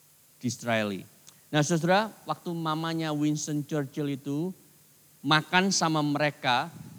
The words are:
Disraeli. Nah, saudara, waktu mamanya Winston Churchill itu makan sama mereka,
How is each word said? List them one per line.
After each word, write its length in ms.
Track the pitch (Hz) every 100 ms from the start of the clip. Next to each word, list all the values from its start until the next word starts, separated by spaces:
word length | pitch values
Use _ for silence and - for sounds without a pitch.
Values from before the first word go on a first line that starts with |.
| _ _ _ _
Disraeli. 640 | 127 113 117 113 107 92 - - - - _
Nah, 80 | 151
saudara, 480 | 147 170 147 185 214 - -
waktu 240 | 151 -
mamanya 640 | 170 160 156 165 165 160
Winston 480 | 151 151 151 - 151
Churchill 480 | 143 156 139 156 143
itu 400 | 135 139 143 180 185 - _ _ _ _ _
makan 480 | 139 156 156 180 196
sama 320 | 180 165 156
mereka, 640 | 147 143 151 - 135 123 165 - -